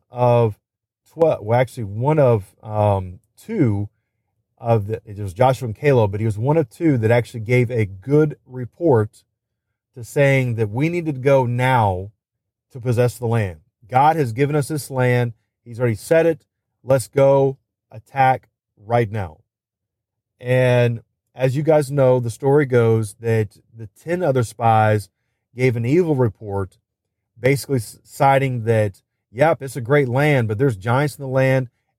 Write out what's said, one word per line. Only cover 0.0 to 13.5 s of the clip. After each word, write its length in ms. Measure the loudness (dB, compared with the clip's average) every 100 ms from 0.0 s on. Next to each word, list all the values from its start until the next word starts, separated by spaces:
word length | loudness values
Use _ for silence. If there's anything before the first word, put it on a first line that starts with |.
| _
of 500 | -2 2 4 2 -2 _ _ _ _ _
twelve, 380 | 0 0 0 -2
well, 140 | 0
actually 260 | 0 -4 -10
one 320 | -4 -2 2
of, 380 | 4 2 -2 _
um, 560 | -8 0 0 0 -4 -14 _ _
two 500 | -10 -2 0 0 -6 -12 _ _ _ _ _ _
of 300 | -2 0 0
the, 140 | -8 -10
it 140 | -10
was 140 | -10
Joshua 340 | 0 0 0 -6
and 80 | -4
Caleb, 360 | 0 2 2
but 80 | -2
he 60 | -4
was 140 | -4
one 180 | -2 0
of 120 | -2
two 280 | -2 0 2
that 140 | 2
actually 300 | 2 0 -10
gave 280 | -2 0 0
a 160 | -2 -4
good 520 | -6 -2 0 0 -4 _
report 800 | -14 -14 -4 2 2 2 -6 _ _ _ _ _ _ _
to 100 | -20
saying 520 | -8 0 2 2 0 -2
that 160 | -4
we 180 | -2 -2
needed 260 | -2 -6 -4
to 60 |
go 240 | 2 2 2
now 680 | -2 0 2 2 -2 -8 -16 _ _ _ _ _
to 80 | -10
possess 400 | -4 0 0 -2
the 80 | -4
land. 320 | -2 -2